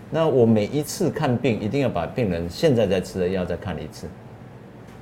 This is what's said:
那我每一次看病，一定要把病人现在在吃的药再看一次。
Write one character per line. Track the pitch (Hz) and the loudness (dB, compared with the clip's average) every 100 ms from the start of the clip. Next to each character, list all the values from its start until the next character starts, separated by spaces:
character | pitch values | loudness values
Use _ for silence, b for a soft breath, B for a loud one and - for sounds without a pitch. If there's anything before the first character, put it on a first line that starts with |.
| - | -6
那 | 156 160 | 0 2
我 | 127 113 | 6 6
每 | 107 101 | 6 2
一 | 135 | -2
次 | 147 - 175 | -4 -2 -2
看 | - 147 120 | 0 0 2
病， | - 101 | 2 0
一 | 104 | 0
定 | 139 | 0
要 | 123 | 0
把 | 87 82 | -2 -4
病 | - 98 | -2 0
人 | 85 87 | 0 -4
现 | - 160 117 | 0 2 4
在 | 101 | 4
在 | 95 | 2
吃 | 90 95 | -2 -2
的 | 90 | 0
药 | 92 90 | 0 -2
再 | 87 | -4
看 | 95 78 | -6 -8
一 | 78 | -10
次。 | - 80 - - - - - - - - - | -12 -14 -16 -18 -18 -20 -20 -20 -20 -20 -20